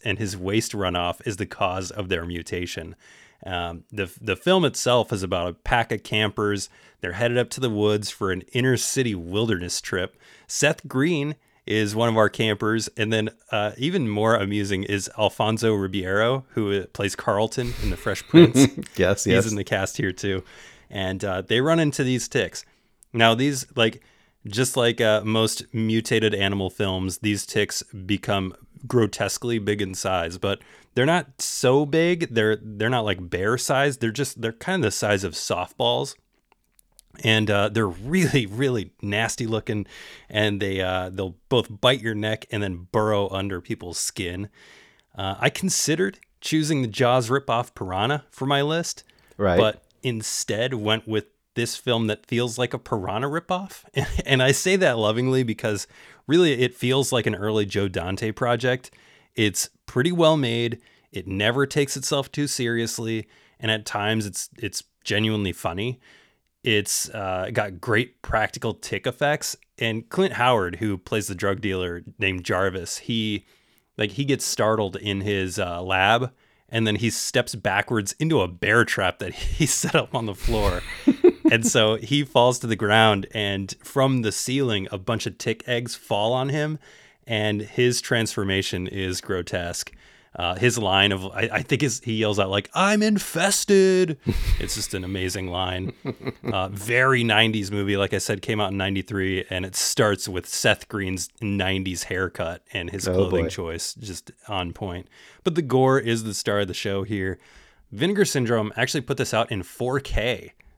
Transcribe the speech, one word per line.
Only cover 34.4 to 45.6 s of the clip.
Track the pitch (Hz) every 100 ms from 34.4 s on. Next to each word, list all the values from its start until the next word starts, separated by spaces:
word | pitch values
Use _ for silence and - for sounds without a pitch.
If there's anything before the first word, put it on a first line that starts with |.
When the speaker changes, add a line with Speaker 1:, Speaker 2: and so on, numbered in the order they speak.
Speaker 1:
they're | 117
kind | - - 185
of | 117
the |
size | - 107 101
of | 98
softballs. | - - 90 90 - 117 120 139 - _ _ _ _ _ _ _ _ _ -
And, | 117 110 104
uh, | 101 104
they're | 107 104
really, | 87 117 185 151 131 101
really | 107 139 120 87 _
nasty | 101 104 113 - 113
looking, | 110 - 107 95 - - - -
and | 107 107 101
they, | 98 95
uh, | 92 92 92
they'll | 95 92 87 -
both | 123 - 104
bite | 123 135
your | 113 104
neck | 107 110 -
and | 107
then | 101 87 90
burrow | 113 107 104 98
under | 95 98 90
people's | - 110 87 82
skin. | - - 90 90 101 _ - - - _ _ -
Uh, | 95 95
I | 143
considered | -